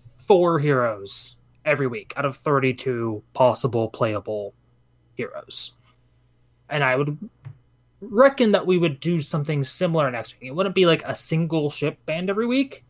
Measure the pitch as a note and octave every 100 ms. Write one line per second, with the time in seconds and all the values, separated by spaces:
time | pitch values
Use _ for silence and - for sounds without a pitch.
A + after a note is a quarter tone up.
0 | - - - F#3 F3 E3 D3 C3 A#2+ G#2
1 | G2 - - - _ _ - C#3 C3+ A2
2 | - - C#3 C3 D#3 C#3 C3 B2 C3 A#2+
3 | A#2 G#2 - - B2+ A2 C3 A2+ A2 -
4 | A#2 G#2 A2 G#2+ G2+ - _ _ _ _
5 | _ - A#2+ - - - - - _ _
6 | _ _ _ _ _ _ - D3 C3+ B2+
7 | C#3+ D3 G#3 - - - _ _ _ _
8 | G3+ G#3 C4+ C4+ A3+ G3 E3+ F3+ E3+ C3+
9 | E3+ E3+ C#3 D#3+ D3 D3 C3 - F3+ D#3+
10 | C#3 A#2+ - - B2+ D3 G3 F#3+ F3 E3
11 | - - - E3 E3 D#3+ D3 - D3 D3+
12 | - D#3+ F#3 G3 A#3 C4 C#4 -